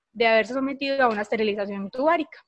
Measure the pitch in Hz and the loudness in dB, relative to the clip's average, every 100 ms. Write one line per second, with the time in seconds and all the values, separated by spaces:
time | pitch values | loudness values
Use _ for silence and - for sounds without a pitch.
0 | _ 214 226 226 208 254 269 269 277 277 | _ 0 4 4 2 -2 -4 -4 -2 0
1 | 247 208 208 226 214 202 202 202 196 - | 0 0 -2 -2 0 -2 -4 -6 -8 -2
2 | 294 339 302 - | 0 0 -2 -12